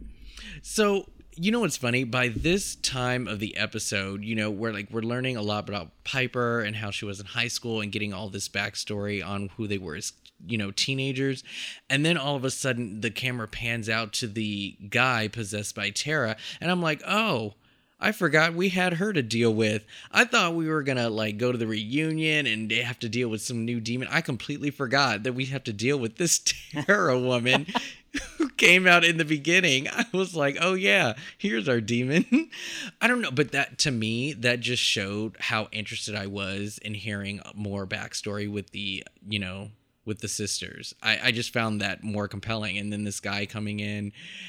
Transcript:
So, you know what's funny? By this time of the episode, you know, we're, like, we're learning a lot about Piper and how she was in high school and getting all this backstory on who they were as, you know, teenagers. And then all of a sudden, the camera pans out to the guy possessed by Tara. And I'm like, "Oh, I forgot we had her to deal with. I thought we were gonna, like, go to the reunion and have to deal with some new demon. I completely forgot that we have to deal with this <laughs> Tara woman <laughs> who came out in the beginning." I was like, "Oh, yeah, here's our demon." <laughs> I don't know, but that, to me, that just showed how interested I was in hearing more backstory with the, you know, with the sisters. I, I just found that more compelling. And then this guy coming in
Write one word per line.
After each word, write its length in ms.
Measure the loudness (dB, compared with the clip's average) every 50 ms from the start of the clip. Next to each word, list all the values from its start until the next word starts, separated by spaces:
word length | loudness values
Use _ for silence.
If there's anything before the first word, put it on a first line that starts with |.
| -12 -14 -16 -18 -20 -20 -18 -16 -14 -14 -14 -14 -10
So, 440 | -4 0 2 4 4 2 0 -2 -6 -14 -20 -20 -18 -6
you 160 | -2 2 2 4
know 80 | 4
what's 160 | 2 2 0
funny? 260 | 0 0 2 2 2 2
By 260 | 2 2 2 2 2
this 460 | 0 0 2 2 2 2 0 -2 -6
time 520 | -4 -4 -4 -2 0 0 0 0 0 0 -2
of 100 | -4 -2
the 180 | -4 -4 -2
episode, 680 | -2 -2 -2 -2 -4 -4 -2 -2 -2 -2 -2 -4 -4 -4
you 100 | -2 -2
know, 160 | 0 0 0
we're, 220 | -2 -2 -2 -2 -2
like, 160 | -4 -6 -6
we're 120 | -4 -4 -2
learning 340 | -2 -2 -2 -2 -2 -2
a 60 | -2 -2
lot 260 | 0 -2 -2 -2 -4
about 220 | -6 -6 -6 -8 -14 _ -8
Piper 580 | -4 0 0 0 0 0 0 0 2 2 0
and 140 | 0 -2 -4
how 160 | -4 -6 -6
she 140 | -6 -6 -6
was 160 | -6 -8 -8
in 60 | -10
high 200 | -6 -2 -2 -2
school 340 | -2 -2 -4 -4 -2 -2 -2 -2
and 100 | -2 -4
getting 200 | -4 -4 -4 -4
all 160 | -6 -8 -8
this 180 | -6 -6 -6 -4
backstory 760 | -2 -2 -2 -2 -4 -6 -8 -6 -6 -4 -4 -4 -4 -4 -4
on 260 | -4 -6 -6 -6 -8 -8
who 120 | -6 -4 -4
they 100 | -4 -4
were 160 | -4 -6 -8
as, 180 | -8 -8 -8 -10 _ -18 -20 -20 -16 -8
you 140 | -6 -4 -4
know, 140 | -4 -4 -2
teenagers. 720 | -2 -2 -2 0 -2 -2 -2 -2 0 0 -2 -2 -4 -8 -12 -12 -12 -10 -12 -12 -12 -4 -2
And 160 | 0 2 4
then 120 | 4 2
all 180 | 2 2 0 0
of 100 | 0 0
a 60 | -2
sudden, 500 | -2 0 0 0 0 0 -2 -4 -4 -4
the 100 | -4 -4 -2
camera 340 | -2 -2 -2 -2 -4 -4
pans 420 | -6 -6 -6 -4 -2 -2 -2 -2 0
out 240 | 0 0 0 -2 -4
to 120 | -4 -4
the 500 | -4 -2 -2 -2 -2 -2 -2 -4 -6 -8 -10 -6 -2
guy 380 | 2 4 4 4 4 2 2 0
possessed 480 | -2 -4 -6 -4 -4 -4 -6 -6 -4
by 140 | -4 -4 -2
Tara. 460 | -2 -2 -2 0 0 0 0 0 -2 -4 -8 -12 -10 -4
And 80 | -2 0
I'm 140 | 0 2 2
like, 180 | 0 0 0 0
"Oh, 480 | 0 0 2 2 2 2 0 0 -4 -6 _ _ _ _ _ _ _ _ -4
I 100 | -2 -2
forgot 440 | 0 2 2 4 6 6 6 4 4
we 160 | 2 2 2
had 240 | 2 2 2 2 2
her 180 | 2 0 2 2
to 100 | 2 2
deal 320 | 2 4 4 4 6 6
with. 300 | 6 4 4 2 0 -2 -8 -16 -18 -10 2
I 140 | 4 4 4
thought 300 | 6 6 4 4 4 2
we 100 | 0 0 2
were 140 | 0 0 0
gonna, 280 | 0 0 2 2 0
like, 280 | 0 0 0 0 0 0
go 140 | 0 2 2
to 60 | 2
the 80 | 0 0
reunion 800 | -2 -2 -2 -2 0 0 0 0 0 0 2 2 2 2 2 2
and 240 | 0 0 0 0 0
have 260 | 0 0 -2 -4 -4
to 80 | -4 -2
deal 200 | 0 0 0 0
with 140 | 0 -2 -4
some 220 | -4 -4 -2 -2
new 140 | -2 -2 -2
demon. 300 | -2 -4 -4 -4 -2 -2
I 100 | 0 0
completely 500 | 0 0 -2 -4 -4 -6 -6 -4 -4 -4
forgot 520 | -2 -2 -2 2 4 4 4 4 2 2 0
that 120 | -2 -2
we 100 | -2 -2
have 160 | -2 -4 -4 -4
to 80 | -4 -4
deal 240 | 0 2 2 2 2
with 180 | 0 -2 -2
this 240 | 0 2 2 2 2
<laughs> 300 | 2 0 -2 -2 -6 -10 -6
Tara 460 | 0 2 4 4 4 4 4 4 4
woman 480 | 4 2 2 2 4 4 4 4 4 0 -2
<laughs> 640 | -4 -4 -6 -10 -16 -14 _ -8 -8 -8 -6 -4 -2
who 100 | -2 -2
came 360 | 2 6 8 8 10 10 10
out 160 | 8 8 8 8
in 140 | 6 4
the 80 | 4 2
beginning." 640 | 2 0 0 2 4 4 6 6 6 4 4 2 0
I 160 | -2 -2 -2 0 0
was 240 | 0 0 0 0
like, 220 | 2 2 2 2 2
"Oh, 140 | 2 2 2
yeah, 400 | 2 2 4 4 4 4 2 0 -4 -8 -14 -8 -4
here's 320 | -2 -2 0 0 2 2
our 100 | 2 2
demon." 720 | 2 2 2 2 2 4 4 2 4 4 4 2 2 0 -6 -12 -12 -10 -10
<laughs> 260 | -10 -10 -12 -4 0
I 80 | 2 2
don't 140 | 2 2 0
know, 80 | 0
but 220 | 2 0 0 2 2
that, 260 | 0 -2 0 0 0
to 120 | 0 2
me, 440 | 2 0 0 0 0 -2 -2 -4 -2
that 260 | 0 2 2 2 2
just 220 | 0 0 0 2 2
showed 560 | 2 2 0 0 -2 -2 -2 -2 -4 -4 -6
how 280 | -4 -2 0 0 -2 -2 -6
interested 420 | -8 -6 -6 -8 -8 -6 -6 -4
I 120 | -4 -4
was 500 | -4 -4 -4 -4 -4 -4 -4 -6 -6 -8 -10 -10
in 100 | -8 -8
hearing 480 | -8 -6 -6 -4 -4 -4 -4 -6 -8 -10 -12 -10
more 320 | -8 -6 -4 -4 -4 -4
backstory 600 | -4 -6 -6 -6 -6 -8 -8 -6 -6 -4 -4 -4 -4 -4
with 200 | -6 -6 -8 -8
the, 320 | -8 -6 -6 -6 -6 -8 -12 _ _ -8
you 120 | -4 -4 -2
know, 320 | -2 -4 -6 -8 -10 -12 -16 _ _ _ _ _ -8
with 160 | -8 -8 -6
the 80 | -6 -6
sisters. 640 | -4 -4 -4 -4 -4 -4 -6 -8 -12 -12 -14 -14 -12 _ 0
I, 160 | 2 2 2 2
I 60 | 2 2
just 200 | 0 0 -2 -2
found 280 | -2 0 0 0 -2
that 240 | -2 -4 -4 -6 -6
more 240 | -4 -2 -2 -2 -2
compelling. 500 | -4 -6 -6 -4 -4 -4 -4 -4 -4 -4
And 140 | -4 -4 -4
then 100 | -2 -2
this 160 | -4 -4 -4
guy 260 | -4 -4 -2 -2 -4
coming 360 | -4 -4 -6 -4 -4 -4 -4
in 320 | -4 -4 -4 -4 -4 -6 -8 -10 -14 -16 -14 -14 -14